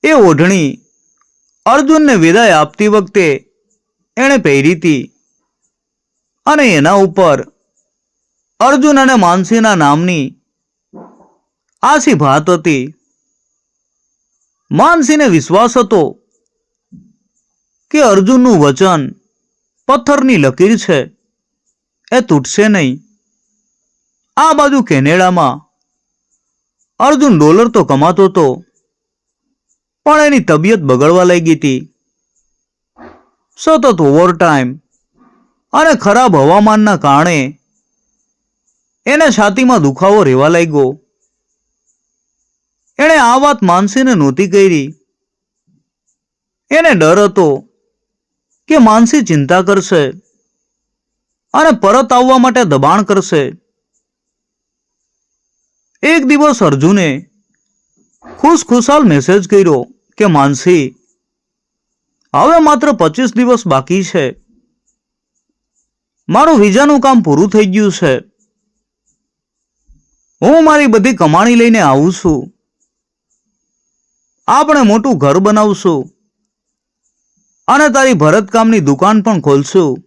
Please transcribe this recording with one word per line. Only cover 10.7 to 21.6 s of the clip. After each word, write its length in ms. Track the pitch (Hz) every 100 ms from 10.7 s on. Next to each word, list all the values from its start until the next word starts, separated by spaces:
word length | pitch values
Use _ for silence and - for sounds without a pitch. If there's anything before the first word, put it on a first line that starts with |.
| _ _ - - _ _ _ _ _ _ _
આછી 320 | 240 294 302
ભાત 360 | 196 147 135 156
હતી. 440 | 175 170 143 131 - _ _ _ _ _ _ _ _ _ _ _ _ _ _ _ _ _
માનસીને 580 | 147 269 339 254 302 285
વિશ્વાસ 480 | 165 131 180 233 247
હતો 420 | 202 214 147 - _ _ _ _ _ _ _ - _ _ _ _ _ _ _ _ _
કે 120 | 302
અર્જુનનું 560 | 269 196 190 262 247 196
વચન 520 | 143 135 190 170 131 - _ _ _ _ _ _ -
પથ્થરની 480 | 269 - 285 262 226
લકીર 400 | 139 127 185 226
છે, 260 | - 156 120 _ _ _ _ _